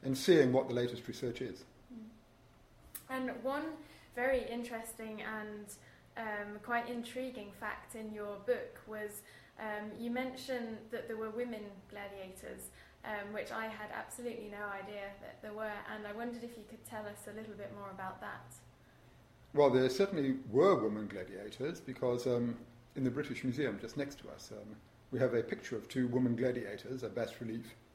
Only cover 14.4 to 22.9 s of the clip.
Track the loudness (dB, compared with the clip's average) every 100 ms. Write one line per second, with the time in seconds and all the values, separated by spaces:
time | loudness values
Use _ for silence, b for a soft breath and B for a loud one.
14.4 | -8 -6 -4 -4 -6 -8 -8 -10 -14 -12
15.4 | -10 -6 -4 -4 -8 -8 -6 -6 -6 -6
16.4 | -10 -12 -14 -16 -10 -8 -8 -10 -10 -10
17.4 | -10 -8 -10 -8 -10 -8 -8 -8 -10 -10
18.4 | -12 -18 -20 -20 b b b b b -20
19.4 | -2 8 10 10 6 6 4 4 2 2
20.4 | 4 8 10 8 6 0 -4 -6 -8 -8
21.4 | -10 -4 -4 -4 -8 0 2 4 4 4
22.4 | 2 -2 -10 -20 -10